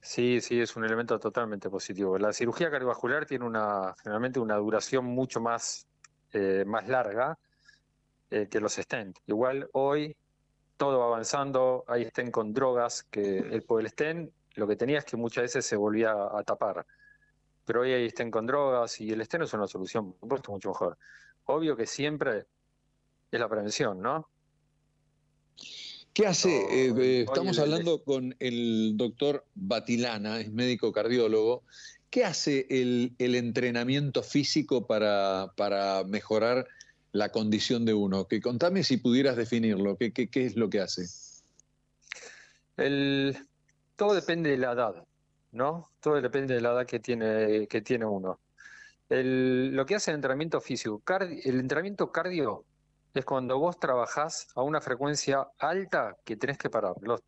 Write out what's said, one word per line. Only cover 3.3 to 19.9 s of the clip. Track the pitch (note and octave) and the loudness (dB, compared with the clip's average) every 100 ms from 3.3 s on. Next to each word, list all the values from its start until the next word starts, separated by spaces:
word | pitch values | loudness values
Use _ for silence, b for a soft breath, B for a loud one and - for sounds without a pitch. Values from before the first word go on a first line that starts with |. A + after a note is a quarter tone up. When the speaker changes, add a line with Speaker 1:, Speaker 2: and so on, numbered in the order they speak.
| C3 A#2+ | -4 -2
Speaker 1:
una, | A2+ G#2+ G2+ F#2 - | -2 0 0 -2 -6
generalmente | A2 G#2+ B2+ C3 | -4 -2 -2 -2
una | A2+ G#2 | 0 0
duración | G#2+ G#2+ - C3 B2 | 2 0 2 -2 0
mucho | B2 C3 A#2 | -2 -2 -2
más, | A#2 A#2 - - - _ - _ _ | -2 -2 -4 -10 -14 _ -20 _ _
eh, | G#2 G2 F#2+ G2 | 0 2 2 0
más | A2 A#2 | -2 0
larga, | B2+ G#2+ G#2+ C#3 E3 b b b b _ _ _ _ - | 0 0 -2 -2 -4 b b b b _ _ _ _ -6
eh, | A2 G#2 | -4 -2
que | G#2+ | -2
los | G#2+ | -2
stent. | - - B2+ G2 - - | -4 -6 -6 -8 -12 -4
Igual | G#2+ B2+ C#3 C3 | 0 0 0 -2
hoy | C3+ C#3 D3 D3+ - _ _ _ _ _ - | 0 2 0 -2 -10 _ _ _ _ _ -2
todo | C#3+ C3 | 2 4
va | A#2 | 2
avanzando, | A2+ A2 C#3+ C#3 C3 B2+ B2+ - | 0 0 -2 0 2 4 2 0
hay | A#2+ | -2
stent | A2+ - B2 | -2 -4 -2
con | A2+ G#2+ | -2 -2
drogas, | A#2+ C3 B2 A#2+ - - | 0 2 2 0 -4 -6
que | G#2 G2+ F#2+ | -2 0 0
el, | - A2 - | 0 -4 0
el | A2+ A2 | 0 0
stent | - D3+ E3+ D#3 _ _ - | -2 -2 -2 -8 _ _ -4
lo | G#2 | -2
que | G2+ | 0
tenía | A#2+ D3 | 2 0
es | |
que | - A#2 | -2 -4
muchas | A#2 B2+ | -4 -2
veces | A#2+ C3+ - | -2 -2 -2
se | G#2+ | 0
volvía | G#2 A2 A2 | 2 2 2
a | G#2+ G2 G#2 | 2 -2 -4
tapar. | G2+ G#2 A2 F2 - b b b b b _ _ | -4 -2 -2 -4 -10 b b b b b _ _
Pero | - A2+ | -2 0
hoy | B2+ | 2
hay | B2+ A#2 | 2 0
stent | - A#2 | -2 -2
con | A2 A#2 | -2 0
drogas | C#3+ C#3 B2 A#2 - | 0 2 2 0 -4
y | A2 | -4
el | A2 | -4
stent | A2 E3+ | -2 -2
es | C#3+ | -2
una | A2 G2 | -2 -4
solución, | F#2+ F#2 | -4 -4